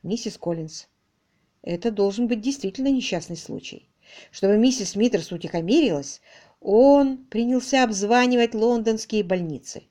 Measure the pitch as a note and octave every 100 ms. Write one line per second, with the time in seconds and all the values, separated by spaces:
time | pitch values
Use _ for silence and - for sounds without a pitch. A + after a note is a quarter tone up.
0 | E3 A3+ G#3+ - E3+ E3 D#3+ - - _
1 | _ _ _ _ _ _ - F3 A#3 G#3
2 | G3 G3+ A#3+ A#3 A3+ C#4 F#3+ F#3+ C4+ C4+
3 | - F3 E3+ E3 - - - - _ _
4 | _ - - - G3 G#3+ B3 B3+ F#3+ G3
5 | A#3+ G3 D#3 F3 D#3+ F3 E3 D4 C#4 D3
6 | C#3+ - _ - _ _ - G#3 C4+ C#4+
7 | C#4 C4 - G#3+ A#3+ B3+ B3 C4+ B3 G3+
8 | G3+ A#3+ B3 B3 A#3 A3+ A3+ A#3+ A3 A3
9 | - G#3+ F#3 F#3 E3+ C#3+ - - _